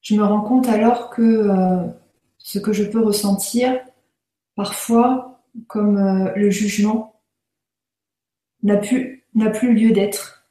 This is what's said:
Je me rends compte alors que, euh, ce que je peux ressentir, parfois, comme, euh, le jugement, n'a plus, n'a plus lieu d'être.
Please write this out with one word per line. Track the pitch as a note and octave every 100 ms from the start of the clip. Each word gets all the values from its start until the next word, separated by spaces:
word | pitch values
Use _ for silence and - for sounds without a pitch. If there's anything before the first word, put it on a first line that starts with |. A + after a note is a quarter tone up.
Je | - G#3
me |
rends | G#3 G#3+
compte | A3 B3+ B3
alors | G#3+ A3+ A#3+ -
que, | -
euh, | A3+ A3 G#3 F#3+ F#3 F#3 F3 - _ _ _ _
ce | - G3+
que | G#3
je | G#3
peux | G#3 A3+
ressentir, | A3 G3+ G3+ G3 - A#3 B3+ B3+ - _ _ _ _ _ _ -
parfois, | G3 - - A#3 A#3+ C4 - - _ A#3 -
comme, | G#3+ G#3 G3+
euh, | G3 F#3+ F#3+ G3+
le | G3+
jugement, | G3 G#3 G3+ G#3 A3+ - _ _ _ _ _ _ _ _ _ _ _ _ _ _ _
n'a | G3+ G3+
plus, | - C4 C4 - _
n'a | A3 A3
plus | - B3
lieu | A3 A3+
d'être. | G3 G3+ - - _ _